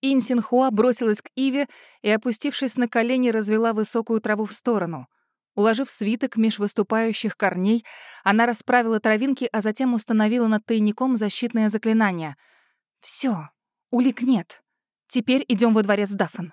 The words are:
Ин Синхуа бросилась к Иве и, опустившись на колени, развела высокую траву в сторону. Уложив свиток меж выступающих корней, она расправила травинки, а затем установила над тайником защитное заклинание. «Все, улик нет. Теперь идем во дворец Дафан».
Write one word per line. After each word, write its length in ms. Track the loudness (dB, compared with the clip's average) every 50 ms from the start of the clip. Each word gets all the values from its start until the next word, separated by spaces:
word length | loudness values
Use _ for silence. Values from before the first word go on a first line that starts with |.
Ин 200 | 0 2 2 2
Синхуа 500 | 2 2 0 -2 0 2 2 2 2 2
бросилась 520 | 2 2 2 2 2 2 0 0 -2 -2
к 80 | _ -12 _
Иве 320 | -2 -2 0 0 0 -4 -4 -6 -20 -20 -20 _ _
и, 80 | -2 0
опустившись 680 | 0 0 0 -4 -4 -2 -4 -6 -4 -2 -6 -4 -2
на 120 | -2 -2 0
колени, 420 | 0 0 0 0 0 0 2 0
развела 420 | 0 0 0 0 0 0 0 0
высокую 480 | 0 -2 -4 -2 -2 -4 -2 -2 -2 -2
траву 240 | 0 -2 -2 -2 -2
в 80 | -8
сторону. 540 | -8 -6 -2 -2 0 0 -2 -4 -6 -10 -12 _ _ _ _ _ _ _ _ _ _
Уложив 340 | 2 2 2 2 2 -2 -6
свиток 460 | -6 -6 -2 -2 -2 -2 -4 -4 0
меж 220 | 0 0 0 0 -2
выступающих 760 | -4 -4 -2 -2 -2 _ 0 0 0 -2 -2 -4 -6 -6 -4
корней, 460 | _ -2 -2 0 0 0 2 2 0 0 -8 -20 -20 -20 -20 -20 -6 -2
она 200 | 0 2 4 2
расправила 560 | 2 0 -4 -2 0 2 2 2 2 -2 0
травинки, 480 | 2 2 2 2 2 -2 -2 -2 -4 -4
а 120 | -4 -2
затем 320 | -2 -2 -2 -2 -2 0 0
установила 520 | -2 -2 0 0 2 2 2 2 2 2 2
над 180 | 0 0 0
тайником 500 | 0 0 2 2 0 0 0 0 0 0
защитное 540 | 0 -2 -4 -4 -4 -6 -2 0 2 0 2
заклинание. 680 | 0 0 0 2 2 4 2 2 0 -4 -8 -8 -12 _ _ _ _ _ _ _ _ _ _ _ _ _
«Все, 480 | _ -12 -10 -4 -2 -2 -2 -2 -6 -14 _ _ _ _ _ _ _ _
улик 300 | 0 2 2 2 2 0
нет. 420 | 0 2 2 2 0 _ -16 -20 _ _ _ _ _ _ _ _ _ _
Теперь 360 | -4 -4 0 2 0 0 2 _
идем 240 | 0 2 4 4
во 100 | 4 2
дворец 280 | 2 2 0 0 0 -4
Дафан». 420 | -2 -4 -4 -4 -4 -10 -12 -12